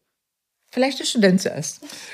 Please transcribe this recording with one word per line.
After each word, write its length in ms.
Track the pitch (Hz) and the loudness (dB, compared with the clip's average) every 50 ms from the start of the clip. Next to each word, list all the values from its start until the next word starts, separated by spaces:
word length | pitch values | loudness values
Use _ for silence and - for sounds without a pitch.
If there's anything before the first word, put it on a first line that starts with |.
| _ _ _ _ _ _ _ _ _ _ _ _ _ _ | _ _ _ _ _ _ _ _ _ _ _ _ _ _
Vielleicht 280 | - 247 262 277 269 - | -2 0 0 0 0 -2
der 60 | 330 | -4
Student 360 | - - 240 196 185 180 190 | -2 2 4 4 4 4 4
zuerst. 400 | - - - 147 160 - - - - - - - - - | 2 -2 -6 -6 -8 -10 -12 -14 -16 -20 -18 -18 -18 -12